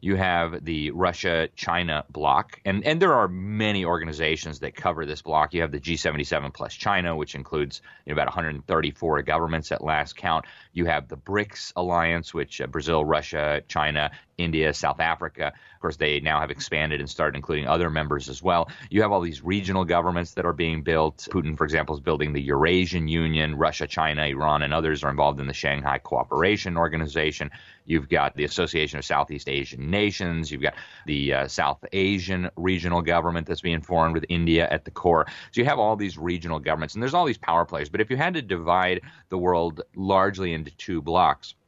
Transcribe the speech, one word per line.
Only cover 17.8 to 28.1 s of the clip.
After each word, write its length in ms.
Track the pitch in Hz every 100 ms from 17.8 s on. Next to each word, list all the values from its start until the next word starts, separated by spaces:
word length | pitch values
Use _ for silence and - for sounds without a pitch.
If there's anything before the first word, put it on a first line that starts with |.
| 85
members 400 | 78 76 73 67
as 140 | 65
well. 260 | 92 87 85 - -
You 120 | 101
have 100 | 107
all 100 | 101
these 200 | 87 76
regional 440 | 87 101 95 95 87
governments 480 | 87 85 87 85
that 120 | - 85
are 80 |
being 300 | 76 82 80
built. 440 | 73 82 78 - -
Putin, 260 | 95 78 76
for 60 |
example, 320 | 78 78 76 76
is 60 |
building 320 | 71 78 76
the 80 | 73
Eurasian 640 | 67 69 78 92 90 90 78
Union. 480 | 82 80 78 78 73
Russia, 320 | 78 76 76
China, 360 | - 78 76
Iran, 380 | 76 69 76 73
and 120 | 73
others 300 | 78 80 76
are 60 | 71
involved 300 | 71 73 71
in 80 | 69
the 60 |
Shanghai 440 | 71 71 71 69 67
Cooperation 800 | - 64 60 67 87 104 95 85
Organization. 720 | 85 80 78 76 78 76 76 - - - -
You've 240 | 80 71